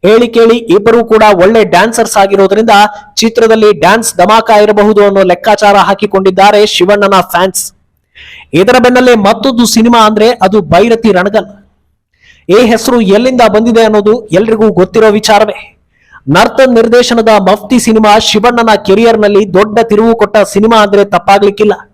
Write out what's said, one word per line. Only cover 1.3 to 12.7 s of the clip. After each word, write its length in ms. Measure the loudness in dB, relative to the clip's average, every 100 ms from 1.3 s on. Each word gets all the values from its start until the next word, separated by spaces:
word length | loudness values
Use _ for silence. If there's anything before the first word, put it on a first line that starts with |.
| 2
ಒಳ್ಳೆ 220 | 2 2
ಡ್ಯಾನ್ಸರ್ಸ್ 520 | 0 0 -2 -2 -4 -2
ಆಗಿರೋದ್ರಿಂದ 540 | -2 0 0 0 0 2 0 -4 -16
ಚಿತ್ರದಲ್ಲಿ 580 | -4 -2 0 0 2 2
ಡ್ಯಾನ್ಸ್ 440 | 2 0 0 -4 -2
ಧಮಾಕ 340 | 0 0 2 0
ಇರಬಹುದು 420 | 2 0 0 2
ಅನ್ನೋ 180 | 0 0
ಲೆಕ್ಕಾಚಾರ 540 | 0 -2 -2 0 2 2
ಹಾಕಿಕೊಂಡಿದ್ದಾರೆ 880 | 0 -2 -4 -2 -2 0 2 2 0
ಶಿವಣ್ಣನ 540 | 0 -2 0 0 0
ಫ್ಯಾನ್ಸ್. 520 | -2 -2 -4 -4 -12 _ _ _ _ _ -20 -20 -6
ಇದರ 200 | -2 0 2
ಬೆನ್ನಲ್ಲೇ 320 | 2 2 2
ಮತ್ತೊಂದು 520 | 2 0 -2 -4 -2 0
ಸಿನಿಮಾ 400 | 0 2 2 0
ಅಂದ್ರೆ 240 | 2 -2
ಅದು 300 | 0 -2 -2
ಭೈರತಿ 520 | 0 0 0 0 0
ರಣಗಲ್. 340 | 0 -2 -4 -6 -18 _ _ _ _ _ _ _ _ -2
ಈ 180 | 0
ಹೆಸರು 340 | 2